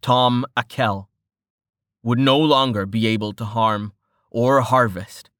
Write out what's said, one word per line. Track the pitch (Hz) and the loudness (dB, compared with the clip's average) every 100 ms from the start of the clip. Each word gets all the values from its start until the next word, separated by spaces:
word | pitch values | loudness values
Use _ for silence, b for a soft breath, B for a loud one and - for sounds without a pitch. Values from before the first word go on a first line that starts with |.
Tom | - 123 127 123 127 - | 2 2 4 0 -4 -6
Akel | 117 - 117 98 98 _ _ _ _ _ _ _ _ _ | -8 -4 -4 -4 -10 _ _ _ _ _ _ _ _ _
would | 113 120 | -4 0
no | 135 139 | 2 2
longer | 156 139 135 107 98 | 4 2 2 -2 -4
be | 110 110 | -2 0
able | 110 107 | -2 -4
to | 101 | -8
harm | 110 113 110 107 104 _ _ _ _ | -8 -2 0 0 -6 _ _ _ _
or | - 120 135 | -2 2 2
harvest | 123 127 120 92 107 - - | 2 2 2 -2 -12 -18 -20